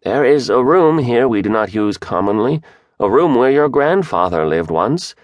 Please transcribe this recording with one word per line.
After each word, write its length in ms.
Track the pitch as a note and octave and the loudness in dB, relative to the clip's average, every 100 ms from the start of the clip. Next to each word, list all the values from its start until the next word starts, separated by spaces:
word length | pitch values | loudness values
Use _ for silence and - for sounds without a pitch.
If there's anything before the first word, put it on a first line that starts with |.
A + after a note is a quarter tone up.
There 220 | F#2+ A#2+ | -4 -2
is 260 | B2+ D3 A#2 | 2 2 2
a 120 | G#2+ | 0
room 360 | B2+ F3+ D#3+ D#3+ | 2 2 2 2
here 280 | B2+ A#2 C3 | 0 0 2
we 160 | G#2+ | 0
do 60 | G2 | 0
not 260 | A2 G#2+ | -2 -2
use 220 | G#2 G#2 G2 | -2 -4 -4
commonly, 640 | - F2 G2 G#2+ A2+ D#3 - _ _ _ | -6 -4 -2 0 0 -4 -8 _ _ _
a 100 | G2+ | 0
room 240 | A#2 E3+ | 2 2
where 160 | B2+ B2+ | 2 2
your 180 | C#3 D3 | 2 0
grandfather 760 | C3+ C#3+ F#3 F3+ F#2 F2+ E2+ D#2 | 0 0 0 -2 -2 -2 0 -2
lived 240 | D#2+ E2 | -2 -2
once 440 | E2 G2 D#3+ - - | -2 0 -2 -6 -18